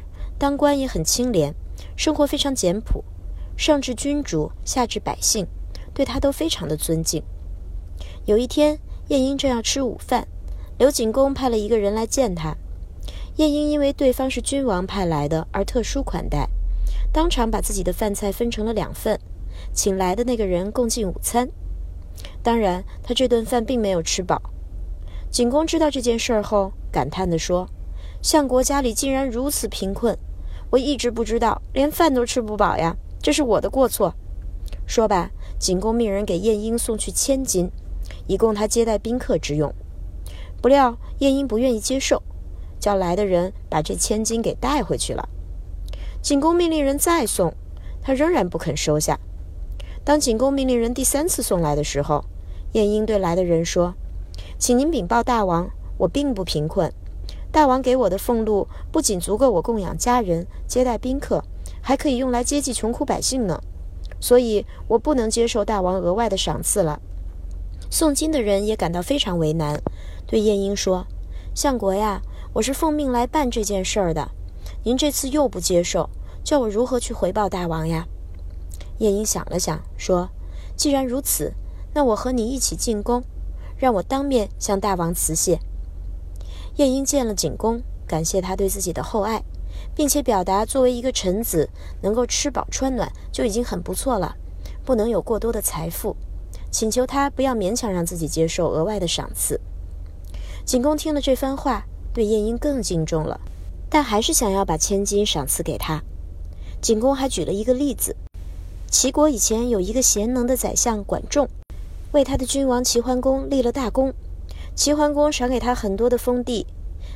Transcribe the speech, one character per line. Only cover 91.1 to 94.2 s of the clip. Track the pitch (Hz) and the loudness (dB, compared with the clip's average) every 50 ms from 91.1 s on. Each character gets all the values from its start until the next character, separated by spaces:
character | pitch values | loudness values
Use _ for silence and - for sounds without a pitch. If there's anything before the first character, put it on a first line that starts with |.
臣 | 247 - 190 180 185 220 226 | -2 0 0 0 0 0 0
子 | - 190 160 139 - - - - - - - - | 0 2 2 2 0 -2 -8 -12 -12 -8 -4 -2
能 | 196 220 | 0 2
够 | 247 240 | 2 0
吃 | - - - - 285 | 0 0 -2 -2 -2
饱 | 240 220 - - | -2 -2 -4 -4
穿 | - - 262 269 254 | -2 -2 -2 0 0
暖 | 220 165 - - - - - - | 0 -2 -4 -6 -8 -10 -6 -2
就 | - 262 | 0 0
已 | 214 | 0
经 | 190 240 | 0 0
很 | 240 - 196 175 | -2 -2 -4 -4
不 | 165 175 185 | -4 -4 -6
错 | - - 262 240 | -4 -2 0 0
了， | 190 | 0